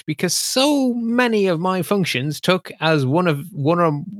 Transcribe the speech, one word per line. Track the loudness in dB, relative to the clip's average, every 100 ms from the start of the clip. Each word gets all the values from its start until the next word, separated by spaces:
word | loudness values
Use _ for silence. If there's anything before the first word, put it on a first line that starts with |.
| -10
because | -4 -2 -2
so | -2 0 2 2 0
many | -2 -2 0 2 2 2
of | 0
my | 0 -2
functions | 0 0 0 -2 -4 -2
took | 0 0 -2 -4
as | 0 2 2
one | 2 2
of, | 0 -4
one | -2 0 2
or | 2 0 -6